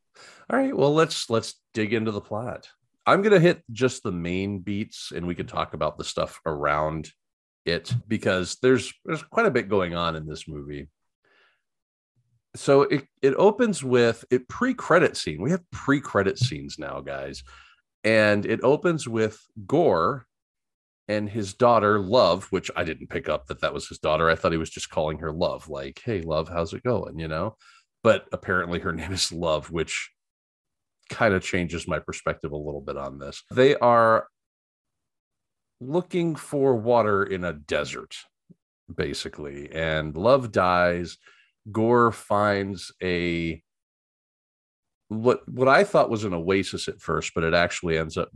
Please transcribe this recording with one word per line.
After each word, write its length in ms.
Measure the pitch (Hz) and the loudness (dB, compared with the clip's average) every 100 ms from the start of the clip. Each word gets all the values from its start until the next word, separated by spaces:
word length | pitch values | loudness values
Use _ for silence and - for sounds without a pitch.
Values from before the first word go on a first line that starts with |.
| _ _ - - - | _ _ -20 -20 -4
All 80 | 247 | -2
right. 180 | 269 277 | 0 2
Well, 180 | 139 | 2
let's, 360 | 151 160 - - | 4 2 0 -2
let's 260 | 113 110 - _ | -2 -2 -12 _
dig 200 | - 107 | -4 0
into 180 | 113 110 | 0 -2
the 100 | 104 | -4
plot. 480 | - 107 120 85 - _ _ _ - | -6 -8 -8 -12 -16 _ _ _ 2
I'm 160 | 156 | 4
gonna 180 | 208 196 | 6 6
hit 220 | 170 165 - | 6 2 -4
just 320 | 110 127 - | -2 0 0
the 80 | 110 | -6
main 480 | 87 85 90 98 101 | -4 -4 -2 -2 -6
beats 520 | 90 101 110 - - | -6 -6 -6 -12 -12
and 140 | - 87 | -8 -6
we 80 | 87 | -6
can 120 | 85 | -6
talk 260 | 80 80 | -6 -6
about 240 | 80 76 - | -4 -4 -4
the 60 | - | -8
stuff 340 | - 78 - - | -4 -6 -6 -8
around 640 | 73 71 76 78 80 76 _ _ _ _ _ - | -2 0 0 0 -4 -10 _ _ _ _ _ -4
it 280 | 85 - 120 107 | -4 -2 -6 -4
because 500 | 107 113 92 90 - | -4 0 0 -2 0
there's, 320 | 127 127 - - - | 2 2 0 -12 -8
there's 180 | 160 | -8
quite 220 | - - 226 | -6 0 0
a 60 | |
bit 160 | 131 98 | 0 0
going 260 | 101 90 85 | 0 0 -2
on 200 | 85 80 | -2 -4
in 100 | 78 | -8
this 220 | 73 - | -12 -12
movie. 400 | 73 71 73 71 _ _ _ _ _ _ _ _ _ _ _ _ _ _ _ _ - | -12 -10 -12 -14 _ _ _ _ _ _ _ _ _ _ _ _ _ _ _ _ -6
So 280 | - 139 | 4 6
it, 240 | 143 143 - _ | 6 0 -4 _
it 120 | 135 - | 2 6
opens 480 | 196 208 240 165 | 4 4 0 0
with 400 | 135 123 117 117 - | 2 4 4 2 0
it 180 | 123 - | 0 0
pre-credit 680 | - 254 254 - 165 143 - | -4 -2 -2 2 4 4 0
scene. 240 | - 73 | -8 -4
We 100 | 110 | -2
have 180 | 185 - | -4 -6
pre-credit 680 | - - 139 - 104 95 - | -8 0 0 0 0 0 0
scenes 400 | - 73 71 - | -4 -4 -12 -12
now, 220 | 69 67 | -10 -10
guys. 420 | 67 69 69 71 - - - _ _ _ | -10 -10 -10 -14 -18 -20 -20 _ _ _
And 420 | 110 110 107 104 98 | 2 4 4 4 0
it 180 | 110 | 0
opens 440 | 120 147 180 160 - | 2 2 2 -2 -2
with 320 | 113 110 - _ - 95 | -2 -2 -4 _ -16 -2
Gore 640 | 143 156 87 87 135 - _ _ _ _ _ _ _ - | 2 4 4 2 -2 -10 _ _ _ _ _ _ _ -4
and 200 | 107 104 | -4 -4
his 260 | 110 98 - | -6 -6 2
daughter, 440 | 120 117 104 104 | 6 6 4 2
Love, 460 | 92 120 95 90 - | 2 4 4 4 -2
which 180 | 92 - - | -4 -4 -6
I 80 | |
didn't 260 | 85 78 - | -6 -6 -8
pick 180 | 85 80 | -8 -4
up 200 | 76 - | -4 -4
that 140 | 78 | -4
that 120 | 78 | -4
was 140 | 71 - | -4 -10
his 100 | - | -6
daughter. 320 | 78 78 82 | -2 2 4
I 60 | 80 | 2
thought 160 | 92 | 2
he 60 | 82 | 0
was 100 | 80 | -4
just 200 | - - | -10 -8
calling 260 | - 78 76 | -4 -4 -4
her 120 | 80 | -8
Love, 340 | 78 82 65 80 | -2 -2 -4 -10
like, 320 | 71 69 - - | -10 -10 -12 -6
"Hey, 160 | 104 | -6
Love, 260 | 80 78 80 | -2 -4 -4
how's 260 | 85 85 | -4 -6
it 100 | 107 | -6
going?" 340 | 123 107 87 78 | -4 -2 -4 -8
You 80 | 80 | -8
know? 300 | 78 101 - _ _ _ _ | -6 -6 -10 _ _ _ _
But 220 | 117 98 - | 2 2 0
apparently 480 | - - 90 87 87 | -10 -2 -2 0 -4
her 140 | 90 | -4
<laughs> 0 | |
name 180 | 82 80 | -6 -6
is 200 | 92 - | -4 -4
Love, 400 | 85 85 76 73 | -2 0 0 -2
which 400 | 82 78 - - _ _ _ _ _ _ _ _ _ - | -4 -4 -6 -10 _ _ _ _ _ _ _ _ _ -14
kinda 300 | - 117 92 | -2 2 2
changes 480 | - 95 87 85 85 | 0 -4 -4 -6 -6
my 120 | 78 | -6
perspective 520 | - 78 - 76 80 | -6 -8 -6 -6 -6
a 60 | 76 | -8
little 240 | 76 71 | -8 -10
bit 160 | 69 69 | -10 -10
on 200 | 69 69 | -10 -12
this. 240 | 69 - - | -14 -16 -6
They 240 | 110 131 147 | 4 4 6
are 500 | 120 117 113 110 - _ _ _ _ _ _ _ _ _ _ _ _ _ _ - | 6 6 6 4 0 _ _ _ _ _ _ _ _ _ _ _ _ _ _ -18
looking 540 | 127 160 175 185 170 151 | -6 -4 -2 -2 -2 -4
for 400 | - - 135 120 | -6 0 2 2
water 480 | 110 120 107 101 | 4 4 4 2
in 200 | 98 95 | 0 -2
a 80 | 90 | -4
desert, 600 | 78 73 78 73 62 - - - _ _ _ _ _ - - | -6 -4 -2 -2 -8 -12 -16 -20 _ _ _ _ _ -16 -8
basically, 760 | 78 69 69 - 73 71 71 | -6 -6 -10 -12 -14 -14 -12
and 420 | 71 80 78 78 76 | -6 -2 -2 -4 -2
Love 360 | 107 139 120 | 2 2 2
dies. 680 | 104 92 90 87 87 87 - _ _ _ _ 107 | 0 2 4 2 0 -6 -12 _ _ _ _ -8
Gore 400 | 104 113 120 117 | -2 2 4 4
finds 800 | 107 - 101 104 98 98 95 - - | 2 -2 0 2 0 -2 -8 -12 -8
a, 600 | 90 87 87 85 82 80 _ _ _ _ _ _ _ _ _ _ _ _ _ _ - | -2 -2 -2 -2 -4 -6 _ _ _ _ _ _ _ _ _ _ _ _ _ _ -10
what, 400 | 107 117 - - | -2 0 0 -2
what 200 | 123 131 | 0 4
I 140 | 143 - | 4 4
thought 240 | 160 135 | 2 2
was 140 | 113 104 | 0 -4
an 80 | |
oasis 540 | 87 82 98 92 - - | -4 0 0 0 -6 -8
at 100 | - | -10
first, 320 | - 80 - | -4 -4 -4
but 100 | - 82 | -2 0
it 80 | |
actually 440 | 85 87 - 87 80 | 2 2 -2 -2 -2
ends 200 | 80 82 | -2 -6
up 120 | - | -8